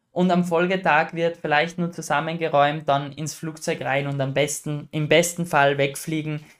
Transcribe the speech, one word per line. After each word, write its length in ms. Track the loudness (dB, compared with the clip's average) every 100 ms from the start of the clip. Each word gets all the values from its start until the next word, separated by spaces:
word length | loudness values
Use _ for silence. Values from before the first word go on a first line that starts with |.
| _
und 200 | 0 2
am 140 | 2
Folgetag 680 | 2 2 2 0 2 2 2
wird 240 | 0 -2 -2
vielleicht 400 | 0 2 2 -2
nur 120 | -4
zusammengeräumt, 960 | -4 -2 -2 0 -2 0 4 4 2 0
dann 260 | 0 -2
ins 200 | -8 -10
Flugzeug 480 | -8 -10 -8 -6 -4
rein 280 | -2 -2 -2
und 120 | -2
am 140 | -2
besten, 540 | 0 -2 -2 -6 -8 -6
im 180 | -4 2
besten 380 | 4 4 -2 0
Fall 320 | 2 4 2
wegfliegen. 680 | 0 -2 -6 -6 -6 -8 -10 _